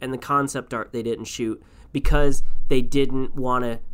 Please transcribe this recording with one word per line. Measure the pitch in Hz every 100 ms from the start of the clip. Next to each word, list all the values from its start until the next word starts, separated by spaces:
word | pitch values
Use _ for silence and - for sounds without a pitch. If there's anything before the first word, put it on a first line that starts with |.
and | 131
the | 131
concept | - 143 139 135 -
art | 120 107
they | 120
didn't | 117 110
shoot | 110 - 113 - _ - -
because | 143 - 147 147 - - - -
they | 131
didn't | 120 139 135 135 -
wanna | 143 127 123 120 117 -